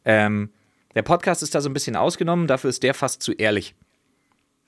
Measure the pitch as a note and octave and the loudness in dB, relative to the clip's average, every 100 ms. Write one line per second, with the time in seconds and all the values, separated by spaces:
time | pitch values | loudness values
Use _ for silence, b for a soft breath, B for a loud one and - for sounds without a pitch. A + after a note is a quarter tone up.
0 | - A2 G#2+ G#2 G#2 _ _ _ _ - | 2 4 4 0 -4 _ _ _ _ -4
1 | - A#3 G#3 E3+ D3+ D#3 C#3+ C3+ - G#2 | 0 2 2 -2 -2 -2 -2 -4 -4 0
2 | C3 - E3+ F3 E3+ C3+ C#3 A#2+ B2+ C3+ | 0 0 0 0 2 0 0 0 0 0
3 | C3 - - - G#2+ G#2 - - _ _ | -4 -4 -6 0 0 0 -2 -14 _ _
4 | _ _ _ _ _ _ | _ _ _ _ _ _